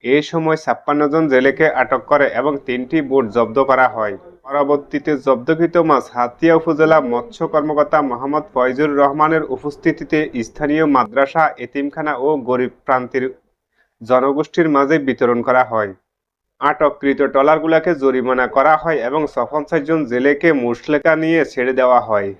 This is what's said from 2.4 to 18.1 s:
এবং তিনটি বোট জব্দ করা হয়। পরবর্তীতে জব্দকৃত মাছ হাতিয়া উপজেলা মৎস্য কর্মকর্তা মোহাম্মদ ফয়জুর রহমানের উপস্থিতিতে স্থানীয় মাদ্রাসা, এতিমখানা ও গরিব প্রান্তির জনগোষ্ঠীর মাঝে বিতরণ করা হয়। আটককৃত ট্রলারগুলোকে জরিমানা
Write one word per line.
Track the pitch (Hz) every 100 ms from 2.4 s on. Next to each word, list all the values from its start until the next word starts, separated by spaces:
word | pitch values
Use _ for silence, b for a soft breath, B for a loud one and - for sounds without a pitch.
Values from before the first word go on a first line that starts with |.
এবং | 135 139
তিনটি | - 123 123 160 139
বোট | 135 117 107
জব্দ | 113 113 135
করা | 131 127
হয়। | 113 107 98 - -
পরবর্তীতে | 131 139 143 147 143 151 143 147 151
জব্দকৃত | 180 151 160 170 175 160
মাছ | 139 - 123
হাতিয়া | 120 - 165 160
উপজেলা | 165 151 156 156 135
মৎস্য | 120 120 - 165
কর্মকর্তা | 156 147 147 147 156
মোহাম্মদ | 143 120 139 147 147
ফয়জুর | - 127 127 151 143
রহমানের | 139 143 151 160 151
উপস্থিতিতে | 127 147 143 165 160 151 156 151 123 113
স্থানীয় | - 147 151 156
মাদ্রাসা, | 139 113 120 135 165 156 -
এতিমখানা | 123 143 143 151 151 139 135
ও | 151 120
গরিব | 123 123 -
প্রান্তির | - 131 123 131 127 127 _ _ _ _ _ _
জনগোষ্ঠীর | 113 127 131 139 156 - 160
মাঝে | 139 139 160
বিতরণ | 139 120 123 120
করা | 120 127
হয়। | 123 113 104 92 _ _ _ _ _ _
আটককৃত | 139 147 151 139 139 135 139
ট্রলারগুলোকে | 135 139 160 156 160 165
জরিমানা | 160 135